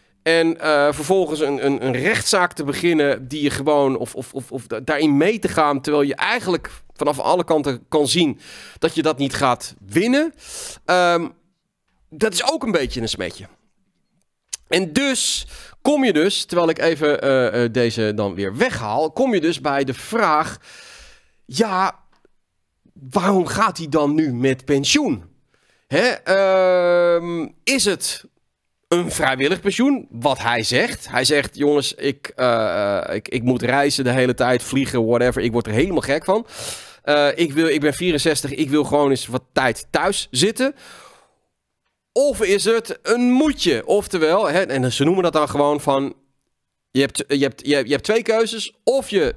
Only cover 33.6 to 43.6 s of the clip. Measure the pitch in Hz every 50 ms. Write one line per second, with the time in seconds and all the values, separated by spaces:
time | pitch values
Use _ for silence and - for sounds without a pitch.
33.6 | 120 120 131 139 143 147 - - 131 - 139 131 127 123 117 - 123 123 127 123
34.6 | - - 127 139 135 - - 123 113 110 120 120 123 127 117 127 98 120 110 120
35.6 | - 110 107 117 165 196 175 143 - 135 143 160 - - 196 226 240 - - -
36.6 | - - - - - - - - _ 143 147 147 147 143 - - 170 151 135 156
37.6 | 165 160 143 156 143 151 143 - 180 180 156 139 - 165 147 - - 135 139 -
38.6 | 156 131 143 151 143 151 143 147 143 139 135 123 - 120 120 127 - _ - 143
39.6 | 131 123 110 - - - - 147 160 196 196 - - - - 123 170 214 214 -
40.6 | 254 269 - - - - - - - - - _ _ _ _ _ _ _ _ _
41.6 | _ _ _ _ _ _ _ _ _ _ - - 285 285 226 202 220 185 202 196
42.6 | 165 214 226 226 226 - - - - 180 226 240 247 247 254 262 311 302 - -